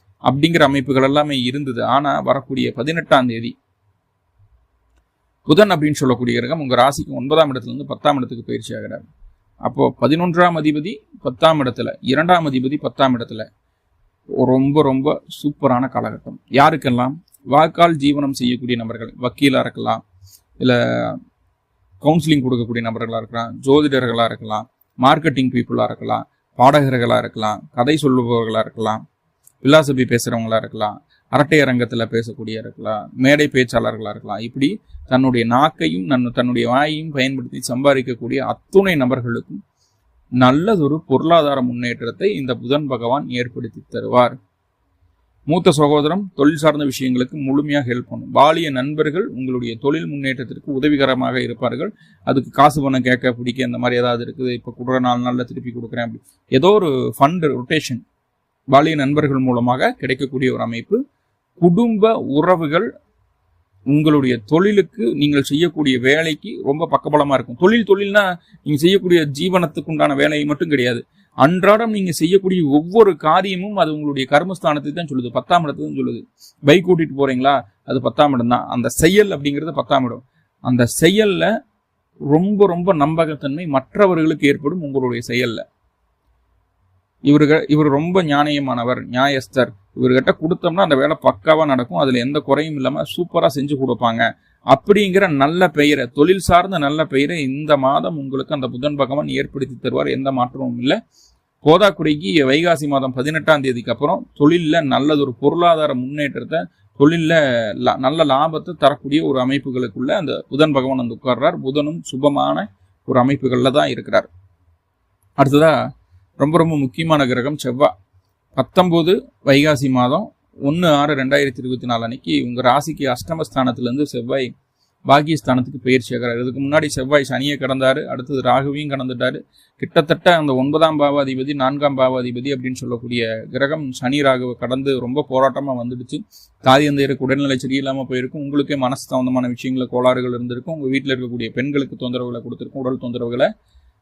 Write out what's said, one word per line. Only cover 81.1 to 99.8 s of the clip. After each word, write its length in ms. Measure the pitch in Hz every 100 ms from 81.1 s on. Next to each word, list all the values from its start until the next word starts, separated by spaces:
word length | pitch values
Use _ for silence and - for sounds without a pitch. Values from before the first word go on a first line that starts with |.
| 202 214 170 170 233 _ _ _ _ _ -
ரொம்ப, 380 | 143 151 196 202 196
ரொம்ப 280 | 175 175
நம்பகத்தன்மை 720 | 165 147 160 160 147 143 147 175
மற்றவர்களுக்கு 800 | 135 - 196 196 165 156 151 143
ஏற்படும் 340 | - 143 180
உங்களுடைய 420 | 143 135 127 117 120
செயல்ல. 320 | 120 123 107 - _ _ _ _ _ _ _ _ _ _ _ _ _ _ _
இவருக-, 420 | 135 147 147 156 -
இவர் 200 | 151 151
ரொம்ப 300 | 139 170 185
நியாயமானவர், 760 | 160 143 151 143 135 123 120 123 -
நியாயஸ்தர், 640 | 123 139 135 - 131 123 - _ -
இவர்கிட்ட 360 | 127 127 131
கொடுத்தோம்னா 500 | - 156 175 175 175 185
அந்த 100 | 135
வேலை 200 | 147 156
பக்காவா 420 | 131 131 156 156 151
நடக்கும், 320 | 131 - 170
அதுல 220 | 139 127
எந்த 200 | 127 147
குறையும் 360 | 143 143 160 147
இல்லாம 280 | 131 151
சூப்பரா 460 | 151 - 175 170 165 143
செஞ்சு 200 | 139 143
கொடுப்பாங்க 480 | 131 120 117 113 117 - _ _ -
அப்படிங்கிற 600 | 131 - 208 196 185 196
நல்ல 300 | 139 139 170 180
பெயரை, 360 | 147 147 143 123
தொழில் 380 | 143 160 190 175
சார்ந்த 300 | 175 180 180
நல்ல 220 | 143 151 156
பெயரை 320 | 139 147 170
இந்த 300 | 135 135 151 143
மாதம் 400 | 135 147 185 156
உங்களுக்கு 360 | 135 131 131
அந்த 140 | 147 127
புதன் 280 | 123 147 143
பகவான் 320 | 127 143 151
ஏற்படுத்தி 480 | 131 139 - 131
தருவார். 340 | 120